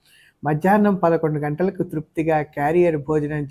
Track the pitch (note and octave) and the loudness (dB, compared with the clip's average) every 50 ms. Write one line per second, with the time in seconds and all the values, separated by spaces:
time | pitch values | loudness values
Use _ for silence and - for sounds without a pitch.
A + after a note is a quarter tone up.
0 | _ _ _ _ _ _ _ _ - C#3+ D#3 D3+ D#3+ F#3 G3+ G#3 G#3 G#3 G3 F3+ | _ _ _ _ _ _ _ _ -4 -2 -2 0 2 2 4 4 4 2 2 2
1 | F3+ E3 E3 D#3+ E3 D#3 D3+ D3 D3 D3 D3 D3+ F3+ G3 F#3 F#3 F3+ F3+ - D#3 | 2 2 2 2 0 -2 -2 -2 -4 -4 -2 -2 -2 -2 -2 -4 -6 -6 -6 -8
2 | D3+ - _ E3+ D#3 D#3+ D#3+ D3+ D3 D3 - D3 C#3+ D3 E3 F3+ F3 F3 D#3 D3+ | -8 -6 _ -4 -2 0 0 0 -2 -4 -4 -2 -2 0 2 4 4 2 2 0
3 | C#3 C#3+ D#3 D#3 D3 D3 D3+ D3+ D3 C#3 | -2 -2 -2 -2 -2 -2 -4 -6 -6 -2